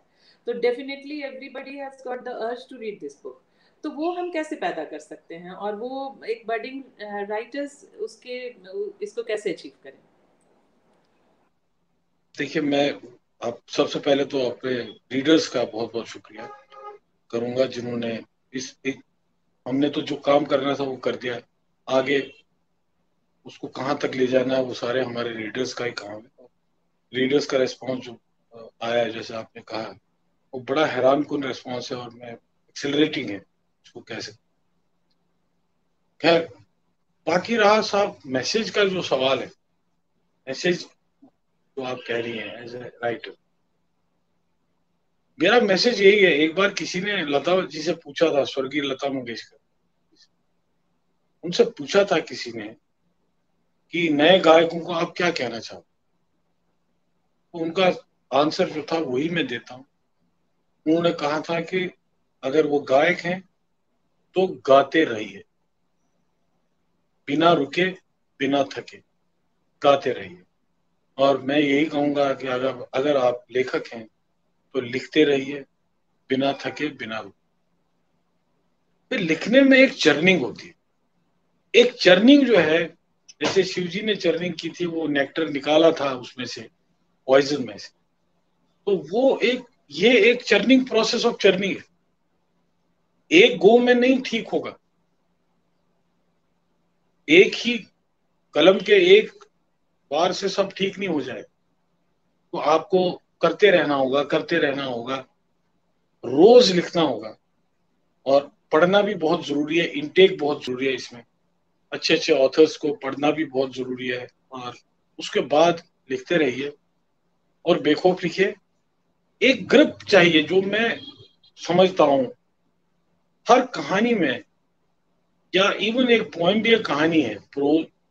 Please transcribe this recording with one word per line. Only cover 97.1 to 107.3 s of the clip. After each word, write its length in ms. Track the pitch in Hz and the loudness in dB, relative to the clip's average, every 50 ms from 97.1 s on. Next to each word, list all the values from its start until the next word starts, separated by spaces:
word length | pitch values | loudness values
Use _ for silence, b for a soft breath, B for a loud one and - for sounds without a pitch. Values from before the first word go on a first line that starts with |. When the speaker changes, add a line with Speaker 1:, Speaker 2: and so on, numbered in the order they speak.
| _ _ _ 143 | _ _ _ 4
Speaker 2:
एक 220 | 156 185 226 220 - | 6 6 6 6 4
ही 220 | - - 233 240 208 - - _ _ _ _ _ _ _ _ _ _ _ _ - | -4 -4 -4 -4 -6 -8 -14 _ _ _ _ _ _ _ _ _ _ _ _ 0
कलम 260 | 147 160 185 190 208 | 4 6 6 6 4
के 380 | 185 214 208 190 175 185 196 | 4 4 4 6 8 8 8
एक 140 | 220 - - - - - _ _ _ _ _ _ _ _ _ _ _ _ - | 6 6 2 -8 -18 -20 _ _ _ _ _ _ _ _ _ _ _ _ -6
बार 220 | 139 156 185 185 - | -2 -2 -2 -2 -2
से 160 | - 196 190 | -4 -6 -4
सब 220 | - 196 190 190 | -2 -4 -4 -4
ठीक 280 | - - 196 190 - 190 | -4 -6 -6 -6 -4 -6
नहीं 100 | 202 180 | -6 -4
हो 120 | 156 139 | -4 -4
जाएगा। 320 | 123 123 110 101 - - _ _ _ _ _ _ _ _ _ _ _ _ _ _ _ _ _ _ _ _ | -6 -8 -10 -14 -16 -18 _ _ _ _ _ _ _ _ _ _ _ _ _ _ _ _ _ _ _ _
तो 60 | - | -8
आपको 640 | - - 147 160 160 - - 185 185 185 180 143 - _ _ _ - | -2 0 2 2 2 2 2 2 2 2 0 -2 -8 _ _ _ 0
करते 300 | 180 160 160 - 208 196 | 0 0 2 4 4 6
रहना 240 | 180 160 147 147 143 | 6 4 4 2 0
होगा, 280 | 139 131 127 135 143 143 | 0 0 2 0 0 0
करते 340 | 143 160 156 156 - 175 | 0 -2 -2 -2 -2 -2
रहना 260 | 160 151 139 135 139 139 | 0 0 -2 -2 -4 -6
होगा, 320 | 131 123 117 117 127 135 135 - _ _ _ _ _ _ _ _ _ _ _ _ _ _ _ _ _ _ _ 120 | -6 -6 -6 -6 -6 -8 -8 -10 _ _ _ _ _ _ _ _ _ _ _ _ _ _ _ _ _ _ _ -8
रोज 460 | 120 131 147 185 220 247 247 196 190 | -2 4 6 8 10 10 10 8 6
लिखना 300 | 180 175 - - - 170 | 4 0 -2 -2 0 0
होगा। 360 | 160 139 117 107 110 110 | 0 0 -2 -6 -10 -14